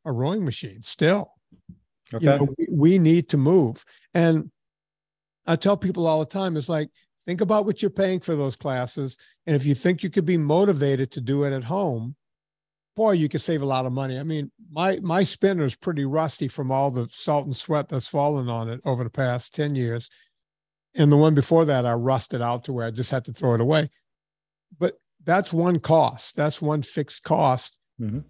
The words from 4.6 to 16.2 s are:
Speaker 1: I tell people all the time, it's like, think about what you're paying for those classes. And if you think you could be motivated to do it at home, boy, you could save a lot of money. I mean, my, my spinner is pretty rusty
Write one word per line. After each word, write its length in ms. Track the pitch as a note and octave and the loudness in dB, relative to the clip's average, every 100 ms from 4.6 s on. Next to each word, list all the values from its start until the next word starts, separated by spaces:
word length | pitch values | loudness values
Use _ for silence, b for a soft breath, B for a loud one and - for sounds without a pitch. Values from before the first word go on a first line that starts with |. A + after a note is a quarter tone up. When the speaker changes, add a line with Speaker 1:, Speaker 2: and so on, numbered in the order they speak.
| _ _ _ _ _ _ _ _ - | _ _ _ _ _ _ _ _ -2
Speaker 1:
I 100 | E3 | 0
tell 220 | G3 G3+ | 2 0
people 300 | F#3 F3+ E3 | 0 -2 0
all 120 | D#3 | 0
the 60 | D#3 | -2
time, 320 | G3 F#3+ D#3+ | -4 -4 -4
it's 120 | C#3 | -2
like, 200 | D#3+ D3+ _ _ _ - | -4 -4 _ _ _ -8
think 140 | F3+ | -2
about 240 | F#3+ G#3+ G#3 | 0 0 0
what 160 | - | -2
you're 100 | G3+ | -4
paying 280 | G3 G3 F#3 | -2 -2 -2
for 160 | - D#3 | -2 -2
those 200 | C#3 - | -2 -4
classes. 600 | D3 B2+ B2 - C3+ - b b - | -4 -4 -4 -6 -10 -10 b b -2
And 80 | D3 | 0
if 100 | C#3+ | 2
you 100 | C3+ | 0
think 280 | F3 F3+ | 0 0
you 60 | F#3+ | -2
could 160 | G3 D#3+ | -2 0
be 120 | F3 | 2
motivated 760 | D3 D#3+ G3+ D3+ C#3 C3+ C3 | 2 4 4 2 0 0 -2
to 100 | - | -6
do 220 | A#2+ C#3 | -4 0
it 100 | C#3+ | 0
at 100 | C3+ | -2
home, 520 | A#2 F#3 F#3 A#2 A#2 C#3+ _ _ _ _ _ _ _ - | -4 -4 -2 -4 -6 -12 _ _ _ _ _ _ _ -2
boy, 160 | A3 | 2
you 160 | F3+ D3+ | 2 0
could 140 | D3+ | -2
save 200 | - D#3+ | -4 -4
a 40 | C#3 | -2
lot 200 | C3 B2+ | -2 -2
of 60 | |
money. 260 | B2+ C3+ C3 | -4 -4 -6
I 60 | |
mean, 280 | D3+ D#3 C#3 _ - | -6 -6 -6 _ -12
my, 280 | D3+ F#3 F#3 | -4 -2 -2
my 220 | F3+ F3 | 0 0
spinner 400 | G3 - G3 F#3 | 0 0 0 2
is 120 | C#3 - | 0 -2
pretty 300 | - D#3 C#3 | -6 -4 -2
rusty 420 | D#3 | 0